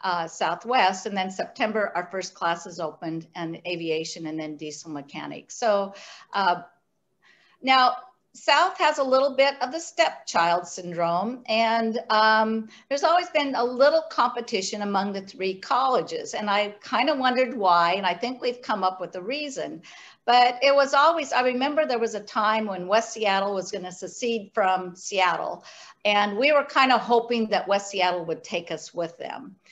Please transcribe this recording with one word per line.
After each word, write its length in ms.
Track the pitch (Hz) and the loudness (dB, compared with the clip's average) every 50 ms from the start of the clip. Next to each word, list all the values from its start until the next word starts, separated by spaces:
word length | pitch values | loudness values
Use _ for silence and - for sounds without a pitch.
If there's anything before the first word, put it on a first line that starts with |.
| - | -6
uh, 240 | 190 180 175 165 | -4 -4 -4 -4
Southwest. 800 | 165 - - 185 160 175 170 - 226 247 254 190 185 196 190 - | -8 -6 -4 -2 -2 -2 -4 -4 -2 2 2 2 2 2 -2 -6
And 100 | 220 202 | -6 -6
then 140 | 196 190 190 | -4 -6 -6
September, 600 | 190 - - - - - 247 214 214 220 202 - - | -6 -8 -10 -10 -4 -4 -4 -2 0 -2 -2 -2 -4
our 140 | 175 180 175 | -6 -6 -6
first 240 | - 190 180 - - | -8 -8 -8 -10 -10
classes 460 | - 185 170 170 175 - 196 170 175 | -4 -2 -2 -2 -4 -6 -12 -10 -8
opened, 480 | 170 151 151 - 175 160 160 165 160 - _ | -8 -8 -8 -8 -8 -8 -8 -8 -10 -12 _
and 240 | 185 170 165 165 - - | -10 -8 -8 -8 -10 -8
aviation 600 | 175 180 170 170 160 156 160 160 165 - 180 165 | -8 -8 -6 -4 -4 -4 -4 -4 -6 -10 -10 -10
and 140 | 156 156 156 | -8 -8 -8
then 160 | 156 156 151 | -8 -10 -10
diesel 340 | 147 156 151 151 - - 165 | -10 -12 -12 -12 -14 -14 -12
mechanics. 640 | 151 143 139 - - 156 151 143 147 - - _ - | -12 -12 -12 -12 -14 -12 -12 -12 -12 -14 -16 _ -10
So, 400 | - 247 220 202 202 196 196 196 - - - - - - _ - | -4 0 0 2 2 0 -4 -8 -14 -20 -20 -20 -20 -18 _ -4
uh, 300 | 202 196 180 175 175 - - _ _ _ _ _ _ _ _ _ _ _ _ _ _ _ _ _ _ | 0 0 0 0 0 -4 -12 _ _ _ _ _ _ _ _ _ _ _ _ _ _ _ _ _ _
now, 360 | - 262 262 262 254 247 - - - - _ _ _ _ _ | 2 4 6 6 6 6 4 0 -8 -16 _ _ _ _ _
South 440 | - - - 285 294 339 381 381 - | -4 2 4 4 6 4 4 2 2
has 180 | 370 302 302 | 2 2 4
a 60 | 302 277 | 2 2
little 320 | 262 254 262 277 285 262 | 2 4 4 4 2 4
bit 240 | 254 269 277 277 277 | 4 4 4 2 0
of 120 | 254 254 277 | -4 -4 -4
the 60 | 330 | -8
stepchild 880 | 330 - - - 330 - - - - - - 180 170 175 170 180 175 | -10 -8 0 0 2 2 0 -4 -10 -2 0 2 4 4 2 0 0
syndrome, 760 | - - - 180 175 170 170 170 170 170 175 196 226 254 254 - - | -4 -10 -12 -10 -8 -4 -2 0 0 0 0 0 -2 -4 -8 -4 -2
and, 520 | 220 220 226 226 226 233 226 226 220 233 - - | 0 2 2 2 2 0 0 0 -2 -4 -2 2
um, 580 | 220 214 220 220 220 220 220 220 220 226 220 - - - - _ | 4 6 6 6 6 6 4 2 0 -2 -4 -8 -14 -20 -8 _
there's 160 | 269 285 285 | -4 0 2
always 240 | 320 339 359 349 - | 4 4 4 2 0
been 260 | - 311 285 277 254 | -2 -2 0 0 -2
a 80 | 233 247 | -2 -2
little 380 | 247 254 240 269 294 320 320 311 - | -2 2 4 4 6 6 4 0 0
competition 720 | - - - 247 247 240 233 - 233 190 190 - - 208 | 0 0 0 0 0 -4 -6 -4 -4 -4 -4 -4 -6 -6
among 320 | 208 202 202 190 196 208 196 | -4 -2 0 0 0 -2 -4
the 80 | 196 | -6
three 340 | 190 196 - 185 190 190 190 | -8 -12 -10 -6 -4 -4 -4
colleges, 800 | 190 - - 277 247 262 262 254 202 165 165 - - - 226 - | -6 -4 -2 0 0 2 2 2 0 0 -2 -6 -8 -8 -8 -8
and 160 | - 208 208 | -6 -4 0
I 260 | 196 208 208 208 208 - - | 0 0 0 -2 -6 -12 -10
kinda 320 | - 254 220 254 302 302 | -4 -2 0 0 0 0
wondered 400 | 269 254 254 240 247 254 233 277 | 0 0 0 2 2 0 0 -2
why, 380 | 233 196 185 175 170 170 170 180 | 0 2 4 4 6 4 4 2
and 140 | 196 196 | 0 0
I 80 | 180 175 | -2 -2
think 260 | 175 - 247 254 - | -2 -4 -6 -8 -4
we've 220 | - 247 247 247 - | -4 -6 -6 -6 -6
come 200 | - 220 202 185 | -6 -4 0 0
up 160 | 185 185 185 180 | -2 -2 -2 -8
with 120 | 165 - | -10 -10
a 60 | 185 175 | -10 -8
reason. 600 | 208 269 294 302 285 262 170 151 151 156 165 - - - - - - - _ _ | -6 -6 -6 -6 -8 -8 -8 -8 -10 -10 -14 -16 -20 -20 -20 -20 -20 -20 _ _
But 340 | - 240 247 247 247 247 247 247 | 4 6 6 6 6 4 4 4
it 120 | 277 277 | 4 6
was 200 | 277 277 269 285 | 6 4 4 4
always, 380 | 277 285 330 339 330 294 - - | 6 6 6 4 2 -2 -2 -2
I 80 | 247 247 | 0 0
remember 420 | 254 247 247 262 294 294 311 302 | 0 0 0 -2 0 0 0 0
there 140 | 254 247 226 | 0 0 -2
was 160 | 233 226 214 | -2 -2 -4
a 60 | 202 | -6
time 440 | 190 - - 226 214 214 220 220 220 | -10 -6 -2 0 2 2 2 0 -2
when 220 | 208 190 180 180 | -4 -6 -6 -2
West 260 | 180 202 226 226 - - | 0 2 2 2 0 -6
Seattle 400 | 226 214 202 190 196 196 202 202 | -4 0 0 2 2 0 0 -2
was 180 | 190 185 185 | -4 -6 -6
gonna 220 | - 196 180 180 180 | -8 -10 -10 -10 -12
secede 580 | - 196 170 - - 254 233 233 226 202 196 _ | -12 -14 -14 -10 -6 -4 -2 -2 -4 -6 -6 _
from 420 | 226 196 185 185 185 185 180 175 | 0 2 2 2 0 -2 -6 -12
Seattle, 640 | 180 - - 208 190 185 180 170 160 - - 180 175 - - - - - - - _ _ | -12 -12 -6 0 2 2 2 2 0 -4 -6 -8 -10 -14 -20 -20 -20 -20 -20 -20 _ _
and 320 | 208 208 202 208 208 202 208 | 0 2 2 2 0 0 0
we 140 | 262 294 302 | 2 4 4
were 120 | 285 269 | 4 2
kinda 320 | - - 202 262 262 254 | 2 2 2 4 4 4
hoping 520 | 220 - 202 240 233 233 - 240 233 220 214 | 2 2 2 2 2 2 0 -2 -2 0 0
that 200 | 208 180 175 180 | 0 -2 0 0
West 220 | 196 202 202 - | 0 0 0 -4
Seattle 340 | - 190 180 180 180 180 165 | -2 0 0 0 0 -2 -4
would 180 | 170 160 160 - | -6 -8 -8 -8
take 280 | - - 175 170 - | -8 -8 -8 -6 -6
us 240 | 170 156 - - - | -8 -10 -10 -10 -8
with 240 | 175 170 165 - - | -6 -6 -6 -8 -12
them. 380 | - - - - - 196 196 _ _ _ | -12 -12 -12 -12 -14 -18 -20 _ _ _